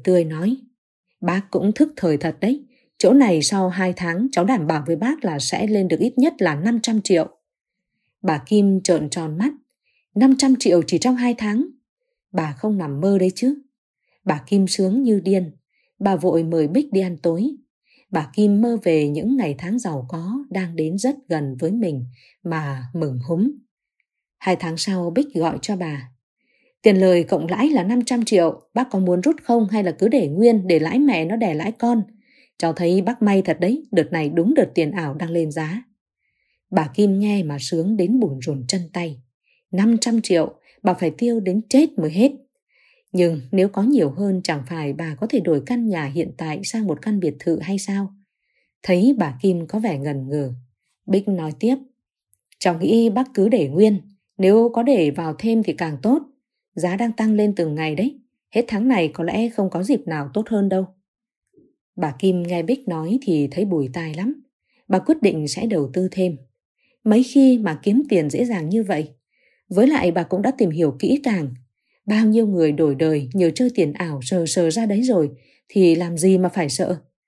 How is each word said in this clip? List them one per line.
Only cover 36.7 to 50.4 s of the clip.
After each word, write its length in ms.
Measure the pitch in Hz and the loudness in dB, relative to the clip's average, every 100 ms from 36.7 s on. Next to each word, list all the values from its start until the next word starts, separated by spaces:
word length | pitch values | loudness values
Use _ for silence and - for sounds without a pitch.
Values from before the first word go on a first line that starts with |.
Bà 200 | 185 151 | -2 0
Kim 260 | - 208 196 | 0 2 2
nghe 240 | 208 202 | 0 -2
mà 140 | 156 143 | -2 -6
sướng 380 | - 165 175 214 | -4 -2 0 0
đến 220 | 180 254 | 0 0
bủn 200 | 196 131 | 0 -4
rủn 260 | 127 143 123 | -6 -6 -4
chân 140 | 190 165 | -6 -6
tay. 260 | 180 170 127 _ _ _ _ _ | -8 -10 -12 _ _ _ _ _
Năm 260 | 185 214 226 | 0 2 2
trăm 200 | 233 226 | 0 -2
triệu, 380 | - 170 - - _ _ | 0 0 0 -6 _ _
bà 100 | 185 | -4
phải 180 | 175 170 - | -2 -2 -2
tiêu 220 | 240 226 | -2 -2
đến 220 | 190 196 220 | -2 -4 2
chết 300 | 262 311 233 | 4 4 0
mới 120 | 156 | -2
hết. 200 | 170 269 285 _ _ _ _ _ _ _ | 2 2 2 _ _ _ _ _ _ _
Nhưng 300 | 180 175 156 127 | 0 0 0 -2
nếu 180 | 190 196 | 0 0
có 140 | 196 | 2
nhiều 260 | 220 285 147 | 2 2 2
hơn 320 | 147 202 185 | -2 -2 -2
chẳng 200 | 180 147 127 | -4 -6 -8
phải 240 | 165 147 | -8 -6
bà 220 | 143 165 147 | -6 -8 -6
có 120 | 226 | -4
thể 120 | 262 | -2
đổi 240 | 175 147 - | 0 0 -2
căn 240 | 240 226 | -4 -2
nhà 160 | 175 139 | -2 -4
hiện 260 | 143 160 139 | -4 -6 -8
tại 240 | 160 151 | -10 -8
sang 240 | 196 226 202 | -8 -4 -4
một 140 | 147 | -4
căn 180 | 214 208 | -4 -2
biệt 160 | 165 143 | -2 -4
thự 200 | - 165 | -4 -4
hay 200 | 160 196 | -4 -6
sao? 340 | 196 196 196 - _ _ _ _ _ _ | -4 -6 -6 -10 _ _ _ _ _ _
Thấy 320 | - 180 233 254 | 0 4 4 2
bà 200 | 156 123 | -2 0
Kim 260 | 196 175 160 | 0 0 -2
có 120 | 214 | -4
vẻ 180 | 220 143 | -4 -4
ngần 320 | 147 139 131 | -4 -6 -4
ngừ, 220 | 147 | -4